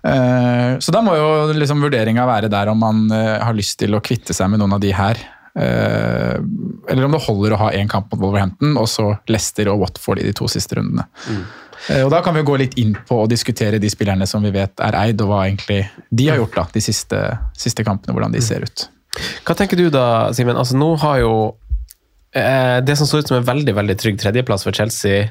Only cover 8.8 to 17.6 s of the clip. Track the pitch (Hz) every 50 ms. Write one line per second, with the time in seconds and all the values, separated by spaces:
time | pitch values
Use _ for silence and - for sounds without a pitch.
8.8 | 110 107 - - 110 104 107 104 _ - 113 107 - - - - 107 101 98 104
9.8 | 92 90 - - - - 104 - 90 98 104 - 113 - - - - - - 110
10.8 | - 50 50 - - _ _ - - - 110 101 90 95 - - - - - -
11.8 | - - 147 139 131 139 156 175 175 185 165 156 151 143 143 131 135 127 - 127
12.8 | 113 107 104 - - - 127 113 107 110 120 113 - - 113 - 117 104 104 107
13.8 | 98 104 - - 107 101 98 95 95 92 - 107 104 202 190 196 196 - _ -
14.8 | - 107 - 87 101 113 117 101 107 98 104 101 95 95 101 98 - - 101 98
15.8 | 98 98 - - - _ 120 117 135 151 156 135 113 - - - 82 - - 110
16.8 | 104 - 107 - - - 101 101 101 101 117 113 - - - -